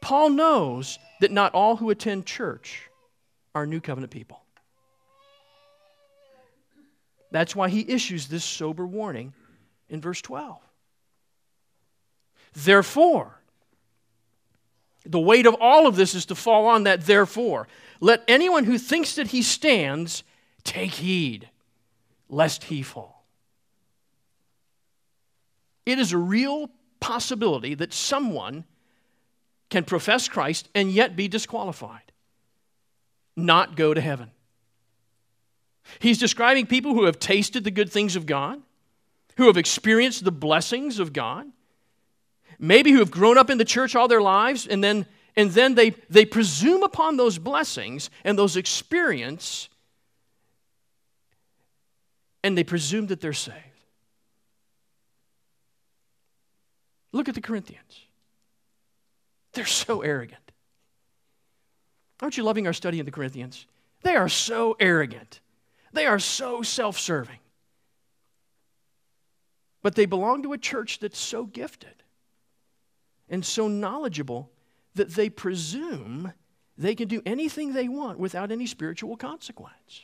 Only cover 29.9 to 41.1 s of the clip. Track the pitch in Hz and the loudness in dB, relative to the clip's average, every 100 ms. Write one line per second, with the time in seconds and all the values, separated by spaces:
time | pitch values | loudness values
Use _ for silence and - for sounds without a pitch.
29.9 | 175 - 233 - - 143 165 - 208 196 | -4 0 0 0 -4 -4 -4 -4 -2 0
30.9 | 190 247 175 202 208 - 226 196 151 113 | 2 0 0 -6 -6 -6 -8 -8 -10 -16
31.9 | 113 _ _ _ _ _ _ _ _ _ | -20 _ _ _ _ _ _ _ _ _
32.9 | _ _ _ _ - 175 170 185 156 156 | _ _ _ _ -6 4 4 4 0 0
33.9 | 156 147 139 113 _ _ _ _ _ _ | 0 -2 -6 -10 _ _ _ _ _ _
34.9 | _ _ _ _ _ _ _ _ _ _ | _ _ _ _ _ _ _ _ _ _
35.9 | - 233 226 214 - 233 269 240 254 262 | -2 2 2 2 2 4 4 2 0 0
36.9 | 240 190 160 - 196 208 254 208 196 208 | 2 2 2 0 0 0 -4 -6 -2 -2
37.9 | 208 208 180 151 143 139 285 _ _ _ | 0 -2 -4 -4 -4 -4 -8 _ _ _
38.9 | _ _ _ _ - 247 185 165 - - | _ _ _ _ 4 6 6 2 -2 2
39.9 | 220 254 240 190 165 151 156 170 240 285 | 4 2 0 -4 -4 0 0 0 -6 -6
40.9 | 220 175 | -6 -6